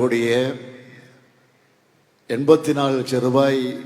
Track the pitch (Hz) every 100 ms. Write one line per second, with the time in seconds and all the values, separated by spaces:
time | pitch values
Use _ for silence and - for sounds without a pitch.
0 | 123 117 117 123 131 127 - - - -
1 | - - _ _ _ _ _ _ _ _
2 | _ _ - 120 143 160 151 143 139 135
3 | 123 127 127 135 139 135 127 120